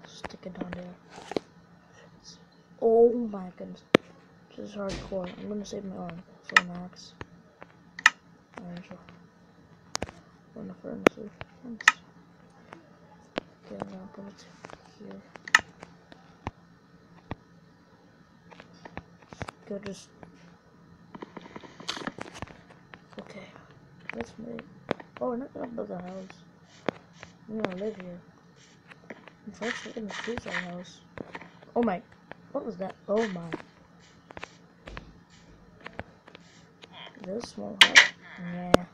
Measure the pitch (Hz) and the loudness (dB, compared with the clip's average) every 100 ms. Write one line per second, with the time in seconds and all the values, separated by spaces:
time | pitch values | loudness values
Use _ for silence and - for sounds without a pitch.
0 | - - - - 185 180 180 180 180 180 | -16 -10 -10 -8 -10 -6 -4 -4 -6 -10
1 | - - - - - - - - - - | -14 -14 0 0 0 -20 -20 -20 -20 -20
2 | - - - - - - - - 233 226 | -20 -18 -18 -18 -20 -20 -20 4 10 12
3 | 240 240 226 202 185 - 185 180 - - | 12 12 2 0 -4 -8 -10 -10 -6 -6
4 | - - - - - - 208 208 196 190 | -6 -20 -20 -20 -18 -10 -8 -4 -4 -4
5 | - 190 180 185 190 208 196 208 202 190 | -4 -4 -4 -6 -6 -4 -4 -6 -6 -6
6 | 180 170 - - - 185 180 175 180 - | -6 -8 -12 -20 8 8 8 -4 -6 -10
7 | - - - - - - - - - - | -16 -14 -14 -14 -20 -18 -18 -18 -16 6
8 | - - - - - - 175 175 - 185 | 6 6 -16 -20 -14 -10 -6 -6 -8 -12
9 | - - - - - - - - - - | -14 -18 -20 -20 -20 -20 -20 -20 -4 -2
10 | - - - - - - 190 185 185 - | -2 -8 -20 -20 -16 -10 -8 -8 -6 8
11 | 190 - 208 - - - 247 220 - - | 8 8 -10 -10 -16 -12 -10 2 2 2
12 | - - - - - - - - - - | -10 -20 -20 -20 -20 -20 -18 -18 -18 -20
13 | - - - - - - - 202 196 190 | -20 -20 -4 -4 -4 -20 -12 -6 -6 -6
14 | 190 - 196 - - - - - - - | -10 -10 -12 -12 -18 -16 -14 -14 -16 -14
15 | 202 196 - - - - - - - - | -12 -12 -14 -14 8 8 8 -14 -16 -16
16 | - - - - - - - - - - | -18 -20 -18 -8 -8 -8 -20 -20 -20 -20
17 | - - - - - - - - - - | -20 -20 -12 -12 -12 -20 -20 -20 -20 -20
18 | - - - - - - - - - - | -20 -20 -20 -20 -20 -18 -18 -16 -12 -12
19 | - - - - - - - 202 208 185 | -14 -20 -18 -6 -6 -6 -4 -4 -2 -6
20 | - - - - - - - - - - | -10 -16 -18 -16 -20 -20 -20 -20 -20 -20
21 | - - - - - - - - - - | -14 -10 -8 -10 -10 -12 -12 -10 -4 -2
22 | - - - - - - - - - - | -2 -4 -8 -8 -10 -10 -16 -20 -16 -18
23 | - - - 202 190 - - - - - | -12 -12 -10 -10 -12 -14 -18 -20 -20 -20
24 | - 233 233 - 233 233 - - - - | -10 -6 -6 -6 -8 -8 -10 -14 -2 -2
25 | - - 247 240 277 - 254 233 208 185 | -2 0 2 2 -2 -4 -4 -2 -2 -2
26 | 180 190 190 - - - - - - - | -4 -8 -10 -14 -18 -20 -20 -6 -6 -6
27 | - - - - - 220 208 180 208 196 | -18 -16 -16 -16 -6 0 0 0 -2 -2
28 | 180 175 - - - - - - - - | -8 -10 -14 -20 -20 -20 -20 -20 -20 -20
29 | - - - - - 202 220 254 220 - | -16 -16 -16 -14 -14 -4 0 0 -4 -4
30 | 214 185 - 240 - 180 180 175 185 - | -4 -2 -2 -2 -2 -4 -2 -6 -8 -14
31 | - - - - - - - - 233 180 | -14 -10 -8 -8 -12 -16 -2 4 4 4
32 | - - - - - 269 269 180 185 - | -2 -20 -14 -14 -4 -2 -2 -2 -4 -4
33 | - 202 226 180 170 - - - - - | 4 6 6 2 -2 -6 -6 -18 -20 -20
34 | - - - - - - - - - - | -20 -20 -12 -10 -10 -12 -20 -16 -10 -10
35 | - - - - - - - - - - | -10 -18 -20 -20 -20 -20 -20 -14 -14 -10
36 | - - - - - - - - - - | -10 -10 -18 -18 -18 -20 -20 -18 -16 -12
37 | - - 185 208 - - 202 202 202 - | -12 -10 -2 -2 -2 -4 -4 10 12 12
38 | - - - 175 175 175 180 175 180 | 12 6 -14 -8 -4 -2 6 6 6